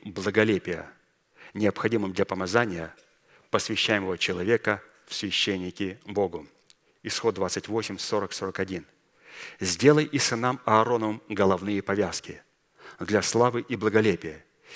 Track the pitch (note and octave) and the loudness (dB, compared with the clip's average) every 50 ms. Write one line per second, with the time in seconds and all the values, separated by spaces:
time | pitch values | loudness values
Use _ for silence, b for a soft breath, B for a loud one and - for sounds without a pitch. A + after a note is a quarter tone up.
0 | - G#2 F2+ G2 F#2 G#2 F#2+ A2 G#2+ A2 G#2+ F2+ - F2+ F2 E2 D#2+ - - _ | -8 -10 -10 -4 -4 2 4 4 4 4 4 0 0 -4 -6 -6 -8 -14 -20 _
1 | _ _ _ _ _ _ B B B B B G2+ G#2+ G2+ - - - A2 A#2 A2 | _ _ _ _ _ _ B B B B B 0 0 0 0 2 -2 0 0 0
2 | G2+ F#2+ F#2 F#2+ G2 - G2 F#2 F#2+ F2+ F#2+ A#2 A#2+ A2 F2+ E2+ E2 D#2+ - - | -2 -2 0 -2 -2 -2 -2 -4 -4 0 2 2 2 0 -2 -6 -8 -10 -12 -20
3 | _ _ _ _ b b b b b b - G#2 - - A2 G2 - - A2 G2+ | _ _ _ _ b b b b b b -2 -2 -2 -2 -2 -2 0 0 0 0
4 | G2 F#2+ F2+ F2 - - F#2+ F2+ F2+ G2+ A#2 A2 - A2 G#2 G2 - _ _ _ | 0 -2 -4 -4 -2 -4 -2 -2 2 2 2 2 2 0 -2 -2 -6 _ _ _
5 | _ - - - - G2+ F#2+ - - - G2 F#2 F2+ F2 E2+ - G2 F#2 F#2+ - | _ -12 -10 -6 -6 -4 -2 -2 0 0 -2 -2 -4 -8 -6 -4 -6 -6 -6 -10
6 | _ G#2 G2+ G2+ G2+ F2+ E2+ E2 D2 - _ _ _ _ - _ _ _ _ _ | _ -6 -2 -2 -2 0 -2 -8 -12 -14 _ _ _ _ -20 _ _ _ _ _
7 | - A2+ - - - A#2 G2+ F#2+ F#2+ F2+ - G2 - - G#2 A2+ G#2+ - G2 F2 | -8 -6 -6 0 0 0 0 0 -2 -2 -2 -6 -6 -4 -4 -4 -4 -4 -8 -8
8 | - - A2+ G#2 G2 F#2 - - G2+ F#2+ F#2 - F#2+ F#2 F#2+ D#2+ - _ _ _ | -4 -2 -2 -2 -2 -4 -6 -6 -6 -6 -4 -4 -4 -4 -4 -8 -8 _ _ _
9 | _ _ B B B B B B B B B B F#2+ F#2 F2 - A#2+ C#3 D3+ D3+ | _ _ B B B B B B B B B B -2 -2 0 6 6 6 6 6
10 | D3 - - C3+ - - B2 A2+ A#2+ B2+ C3 C3+ - - A2 A2 A2 A2+ B2 A#2 | 2 0 0 0 0 0 0 0 0 -2 -2 -2 0 4 6 6 6 4 2 0
11 | A2 A2 G#2+ A2 - _ A2 G2+ G2+ F#2+ F#2+ F2 G2 G2+ G#2 G2 - - G2 G2+ | 0 -2 -4 -6 -8 _ 0 4 4 4 4 2 0 -2 -4 -4 -2 -2 0 0
12 | G2 E2+ E2+ - - - - - - _ _ _ _ _ _ B B B B B | 0 0 -2 -6 -8 -10 -18 -18 -20 _ _ _ _ _ _ B B B B B
13 | E2+ - G#2 G#2 - - - A#2 A#2+ B2 A2+ A#2 - - B2+ G#2+ G#2+ G#2+ G2 A2 | -4 0 0 2 2 2 2 4 4 4 2 -2 -4 -4 -6 -2 -2 2 4 4
14 | G#2+ G#2+ F#2+ - - E2 D#2 D#2 - _ _ _ B B B | 4 4 2 2 -4 -12 -14 -14 -18 _ _ _ B B B